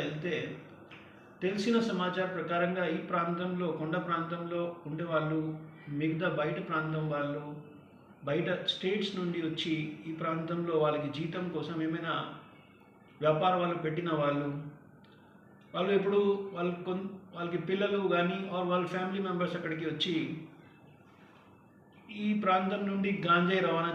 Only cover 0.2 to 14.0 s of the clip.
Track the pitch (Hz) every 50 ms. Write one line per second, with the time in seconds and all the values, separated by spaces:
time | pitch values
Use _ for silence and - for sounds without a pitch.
0.2 | 170 175 151 123 131 - 127 - - - - - - - - - - - - -
1.2 | - - - - 180 185 208 208 214 233 233 226 - 214 190 180 180 180 180 190
2.2 | 185 175 170 170 147 170 170 175 180 180 185 185 175 160 170 185 - - 180 175
3.2 | 170 175 170 175 180 180 180 175 180 160 156 151 156 160 175 175 - - 165 170
4.2 | 160 160 170 170 170 170 175 175 175 170 - - - 147 156 160 175 165 160 156
5.2 | 156 156 156 160 156 160 156 - - - - - - 151 143 143 156 160 160 160
6.2 | 185 170 147 147 151 165 180 185 175 170 165 156 156 156 156 156 156 151 147 143
7.2 | 143 143 143 147 147 151 151 151 - - - - - - - - - - - -
8.2 | 143 139 147 175 170 185 180 170 - - - - 185 190 208 208 - - - 185
9.2 | 180 175 165 170 160 151 - - - 170 156 151 151 151 - - - 160 156 156
10.2 | 165 160 165 165 160 165 175 175 170 170 160 151 151 151 147 143 143 139 123 147
11.2 | 170 160 185 180 180 170 - 151 147 165 165 160 160 160 165 170 160 160 147 127
12.2 | - - - - - - - - - - - - - - - - - - - -
13.2 | 151 156 156 156 185 180 180 175 175 170 170 165 160 156 156 175